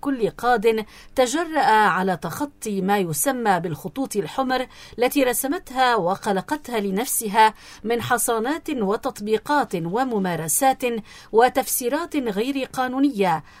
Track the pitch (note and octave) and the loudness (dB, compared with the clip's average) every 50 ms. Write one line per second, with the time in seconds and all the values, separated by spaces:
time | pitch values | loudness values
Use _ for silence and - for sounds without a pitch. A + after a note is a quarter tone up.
0 | - C#4+ C#4 B3+ A3+ F#3 - - - A#3+ B3 A3+ G3 A#3 A3+ A3 G#3 - - - | -4 -4 -2 0 -2 -2 -2 -2 0 2 2 4 4 4 2 2 -2 -6 -10 -20
1 | - - - - B3+ B3 A#3+ D#4+ F4 D#4 D#4+ D4+ - - A3 G#4+ G#4+ G3 E3 F3 | -20 -8 0 0 2 2 2 -2 -2 0 0 2 4 4 6 6 6 4 4 2
2 | F#3 F#3+ - - - F3 D#3 - D4 C#4+ - - - A3 G3+ G3 F#3 F#3+ G3+ G#3 | 0 0 -2 -2 -4 -8 -6 -6 -6 -8 -8 -8 -8 -6 -4 -2 0 2 2 2
3 | F#3+ E3+ D#3 - - C#4 C4 B3 A#3 G#3+ F#3+ F3 E3+ F3+ D#3 - - F#3 - - | 0 -2 -2 -2 -2 -2 -2 0 2 2 2 2 0 -2 -6 -6 -8 -10 -6 -6
4 | C4+ A#3+ - G#3 E3+ D3 - - C4 B3+ B3+ B3+ B3+ B3 - - - - - - | -6 -4 -2 -4 -4 -4 -2 -4 -2 0 0 -2 -2 -4 -10 -20 -20 -12 -4 -2
5 | A#3 B3 - C#4+ C4 B3 A#3+ - - C4+ D4+ F#4 - - B3+ C4 C4 B3 A#3+ A3 | 0 0 2 2 2 2 0 0 -2 -2 -4 -4 -6 -6 -2 2 2 4 4 2
6 | F3 E3+ F#3+ G3+ - A3 G3+ F#3 F#3 - D4+ D4 - - A#3+ A3 G3+ G3+ F#3+ F#3+ | 2 0 -2 -2 -2 -2 -2 -2 -2 -4 -6 -6 -6 -6 -4 -4 -2 -2 -2 -2
7 | B3 C#4 - - A#3+ G#3+ F#3+ A3+ A3 G#3+ G#3+ - - - - - - G#3 A#3 A#3+ | -2 -2 -4 -4 -4 -2 4 4 4 4 4 0 -16 -20 -18 -10 -4 -2 -2 -2
8 | A3 - B3+ A#3 - - A#3 A3+ A3 B3 D4+ E4 - - D#4 B3+ G#3 F#3+ G#3 A#3 | 0 0 0 0 0 0 0 0 0 -2 -4 -4 -4 -6 -4 -2 0 0 -2 -2
9 | - C4 - - G#3 G#3 A3 G#3+ - - D4 D4 B3+ G3 - F3 E3 E3+ F3 A#3 | -2 -6 -8 -6 -6 -2 -2 -2 0 0 0 0 0 0 -2 -4 -4 -2 -2 -2
10 | C4+ C4 A#3 G#3 F#3+ F#3 F3 D#3+ D#3+ D#3+ - - C4+ C4+ C4 C4 - A#3+ A#3 A3 | -2 0 0 -2 -2 -2 -2 -4 -4 -2 -2 2 2 2 2 2 0 -4 -4 -4
11 | G3+ - - - - - - G#3+ A#3 B3+ B3 - - - - - B3+ A#3+ C4 D4+ | -8 -10 -16 -20 -10 -2 4 4 4 4 4 2 -2 -2 -2 -4 -2 -2 -2 -2
12 | E4+ E4 - D4+ B3+ A#3 G3 F#3+ A3 C4 C#4 C#4 C4 - - - B3+ B3+ B3 C4 | -4 -2 -4 -4 -2 -2 -2 -2 -2 -2 -2 -4 -6 -6 -4 -4 -4 -2 0 2
13 | C#4 D4 C4 G3 G3 F3+ E3 D#3+ - - - - | 2 2 2 2 0 0 0 -2 -4 -10 -20 -10